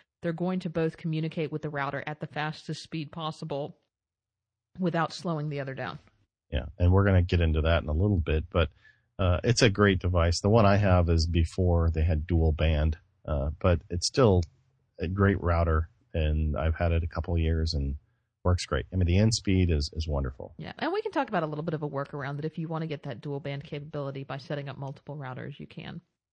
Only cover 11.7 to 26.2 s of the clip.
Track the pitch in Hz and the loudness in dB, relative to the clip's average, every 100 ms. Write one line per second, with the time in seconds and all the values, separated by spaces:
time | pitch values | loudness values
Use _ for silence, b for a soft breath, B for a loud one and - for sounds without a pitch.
11.7 | 85 82 80 78 80 78 85 80 76 78 | 4 2 2 2 0 0 2 2 2 2
12.7 | 76 78 78 _ _ - 73 71 76 95 | 2 2 -2 _ _ -6 -4 -4 0 2
13.7 | 85 - 87 - - 120 92 85 _ _ | 2 0 -6 -2 4 6 6 2 _ _
14.7 | _ _ - 82 95 98 98 85 85 82 | _ _ -8 -4 2 2 2 0 2 2
15.7 | 78 78 _ _ 85 78 76 78 73 78 | 2 -2 _ _ -4 0 0 0 -2 -2
16.7 | 80 85 82 82 - - 85 80 80 80 | 0 0 0 -2 -6 -4 0 0 0 -2
17.7 | 78 69 69 _ _ _ _ 90 90 - | -4 -4 -6 _ _ _ _ 0 0 0
18.7 | 71 58 95 85 90 110 113 - 95 87 | -4 -2 0 2 4 4 2 0 2 2
19.7 | 78 73 - 78 71 65 - 50 - - | 0 -2 -6 -4 -4 -4 -8 -16 -14 -14
20.7 | - 277 392 440 339 269 208 156 147 165 | -6 -4 -4 -4 -4 -2 -2 -4 -4 -4
21.7 | 156 147 139 139 143 135 143 160 165 160 | -4 -4 -6 -8 -8 -8 -6 -6 -6 -6
22.7 | 160 160 147 147 139 151 139 143 143 - | -6 -6 -8 -10 -10 -8 -8 -8 -10 -10
23.7 | 147 143 151 139 139 135 139 - 165 139 | -12 -10 -8 -8 -8 -10 -10 -8 -8 -8
24.7 | - 139 143 - 147 131 127 117 143 147 | -10 -10 -12 -14 -12 -10 -10 -12 -14 -16
25.7 | - - 170 - _ | -16 -16 -16 -18 _